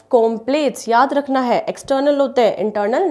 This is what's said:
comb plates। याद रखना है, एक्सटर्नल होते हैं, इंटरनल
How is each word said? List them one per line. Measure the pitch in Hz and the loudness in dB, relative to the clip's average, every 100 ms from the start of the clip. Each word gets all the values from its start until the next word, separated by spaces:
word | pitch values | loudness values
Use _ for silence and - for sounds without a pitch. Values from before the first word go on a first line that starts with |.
| - | 0
comb | 247 226 226 226 | 2 2 -2 -2
plates। | 285 285 - - | -2 -2 -4 0
याद | 226 277 | 2 2
रखना | 285 277 262 | 0 -2 -2
है, | 247 202 - | 0 0 -2
एक्सटर्नल | 190 - 269 285 285 | -6 -4 -2 0 0
होते | 269 254 | 0 2
हैं, | 220 - | 2 2
इंटरनल | 214 214 202 262 370 | -4 -2 -2 0 -2